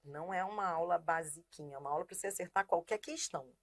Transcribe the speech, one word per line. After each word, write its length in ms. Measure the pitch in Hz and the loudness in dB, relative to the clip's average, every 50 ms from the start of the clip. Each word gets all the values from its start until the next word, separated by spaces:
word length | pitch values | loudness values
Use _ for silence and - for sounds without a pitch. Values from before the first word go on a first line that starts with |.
| _ | _
Não 280 | 143 143 147 160 180 | -10 -8 -8 -6 -2
é 120 | 190 180 190 | 0 0 0
uma 240 | 196 214 214 196 185 | 0 0 0 0 2
aula 280 | 170 165 170 175 175 | 2 2 4 4 4
basiquinha, 760 | 165 165 165 165 165 165 151 147 160 - _ - - 151 143 139 | 4 4 2 2 2 2 -2 -8 -10 -12 _ -14 -14 -12 -10 -10
é 40 | 135 | -8
uma 120 | 143 139 | -2 0
aula 140 | 147 156 170 | 0 0 0
pra 100 | - 190 | -2 -6
você 140 | - - 196 | -4 -4 -4
acertar 360 | 190 - 180 180 _ 190 196 | -2 -2 -6 0 _ 0 2
qualquer 340 | - - 170 170 - 220 214 | 4 2 0 2 0 -2 -2
questão. 540 | - - 311 320 - - - 151 131 127 - _ | -2 -6 -6 -4 -4 -4 -4 -6 -8 -8 -20 _